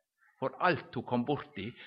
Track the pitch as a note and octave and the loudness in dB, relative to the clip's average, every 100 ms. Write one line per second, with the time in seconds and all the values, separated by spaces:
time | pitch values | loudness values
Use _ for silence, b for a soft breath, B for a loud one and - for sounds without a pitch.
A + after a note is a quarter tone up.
0 | _ _ b _ C3+ - F3+ D3+ - C3 | _ _ b _ -4 2 4 4 0 -6
1 | A2 B2 A#2+ C#3+ - - G2 - | 0 0 2 0 -2 -8 -8 -8